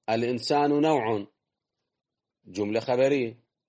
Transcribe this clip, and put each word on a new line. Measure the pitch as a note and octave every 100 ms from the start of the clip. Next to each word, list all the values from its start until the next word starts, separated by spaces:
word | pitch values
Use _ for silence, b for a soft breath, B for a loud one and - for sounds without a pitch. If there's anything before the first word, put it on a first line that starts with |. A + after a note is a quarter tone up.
| -
"الإنسان | A2+ A#2+ B2 - D3 C#3+ C#3+
نوع"، | D#3 D3 A2+ G#2+ G2+ _ _ _ _ _ _ _ _ _ _ _
جملة | G2+ F#2 G#2 A2
خبرية، | C3 B2 C3+ C#3 A#2 A#2 _ _